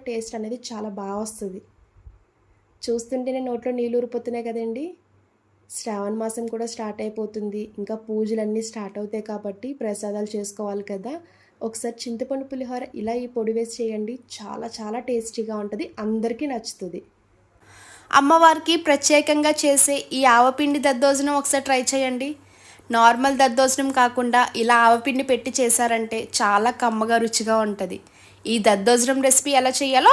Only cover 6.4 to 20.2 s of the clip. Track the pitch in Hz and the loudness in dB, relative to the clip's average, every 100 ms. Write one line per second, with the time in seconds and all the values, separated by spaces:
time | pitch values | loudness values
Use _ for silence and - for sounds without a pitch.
6.4 | 233 220 233 233 214 214 214 214 214 214 | -8 -6 -8 -8 -10 -8 -8 -8 -8 -6
7.4 | 208 208 214 - 202 220 220 214 214 220 | -8 -8 -10 -10 -10 -10 -6 -4 -2 -2
8.4 | 214 220 226 226 196 202 208 220 214 208 | -2 -4 -6 -10 -10 -10 -8 -8 -8 -8
9.4 | 208 202 254 277 226 202 208 208 214 214 | -10 -10 -12 -8 -6 -6 -6 -6 -6 -6
10.4 | 202 - 208 202 202 196 220 330 - _ | -8 -8 -8 -8 -8 -10 -10 -12 -16 _
11.4 | _ - 226 - 233 233 247 226 262 269 | _ -12 -10 -8 -10 -8 -10 -8 -6 -6
12.4 | 269 262 247 247 262 - 214 240 247 240 | -8 -10 -8 -10 -10 -8 -6 -6 -6 -4
13.4 | 220 226 226 - 226 214 214 254 - - | -2 -2 -4 -6 -6 -4 -6 -10 -14 -16
14.4 | 202 220 226 233 214 233 254 233 226 - | -12 -10 -10 -10 -8 -8 -4 -4 -4 -8
15.4 | 220 214 208 208 339 - 214 220 233 226 | -6 -6 -6 -8 -10 -6 -4 -2 -2 -4
16.4 | 302 233 - - 180 170 - _ _ _ | -6 -6 -10 -12 -12 -12 -16 _ _ _
17.4 | _ _ _ - - - - 262 277 330 | _ _ _ -20 -20 -16 2 4 6 8
18.4 | 330 311 320 330 320 285 - 294 294 294 | 8 6 2 0 2 2 4 4 4 2
19.4 | 302 302 294 277 - 285 - 262 | 2 2 2 4 2 0 -4 2